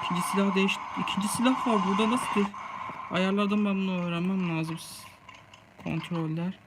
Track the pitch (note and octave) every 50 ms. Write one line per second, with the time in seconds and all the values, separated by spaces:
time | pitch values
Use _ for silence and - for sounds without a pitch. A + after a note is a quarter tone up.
0 | - - F3+ F3 F3 - - G3 G3 G3 F#3 F#3+ G3 G3 - - - - - -
1 | F#3 - - G3 G3 G#3 - - A#3 B3+ C4 B3+ - B3 A3+ G3+ F#3 F#3+ G3 G3
2 | A3 A3 A#3+ B3 - - - G#3 G3+ G3+ - - - - - - - - - -
3 | - - - F3+ F#3 F#3+ G3 G3+ G#3 G3+ G#3 G#3+ G#3 G3+ G3 G3 F#3+ F#3+ F#3 F3+
4 | F3 F3 E3+ E3+ F3 F#3 F#3+ F#3+ F3+ E3+ E3 D#3+ D#3+ D#3+ E3 E3 - - - -
5 | - - - - - - - - - - - - - - - - - E3 D#3 E3
6 | - - F3 E3 D#3+ D#3 D#3 E3 E3+ F3+ F#3 - -